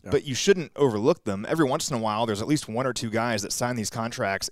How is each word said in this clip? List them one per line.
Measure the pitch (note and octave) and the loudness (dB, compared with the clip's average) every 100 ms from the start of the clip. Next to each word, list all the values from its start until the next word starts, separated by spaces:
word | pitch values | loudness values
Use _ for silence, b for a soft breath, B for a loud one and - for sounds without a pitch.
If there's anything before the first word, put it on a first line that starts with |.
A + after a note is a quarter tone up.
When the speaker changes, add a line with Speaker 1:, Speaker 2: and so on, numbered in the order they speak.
Speaker 1:
Yeah. | - | -2
Speaker 2:
but | C#3+ | 0
you | C#3 | 0
shouldn't | A#2+ - F#3+ C#3+ - | 0 4 4 2 2
overlook | C#3 G#2+ A#2+ F3 | 2 4 2 2
them. | - G2 A2 | 0 -4 -2
Every | E3 C#3 | 2 2
once | C#3+ - | 2 -2
in | B2 | -2
a | |
while, | A2 G#2 A#2 | 0 0 0
there's | G2+ | -2
at | A2 | 0
least | D3+ - | -2 -2
one | A2+ C3+ | -4 -2
or | |
two | A#2 A#2 | -2 -2
guys | A2+ A#2 A2 | 0 0 0
that | G2 | -2
sign | - B2 B2 | -4 -4 -2
these | G#2 | -4
contracts | A#2+ A2+ B2 G2+ G2 - | -4 -6 -2 -2 -2 -6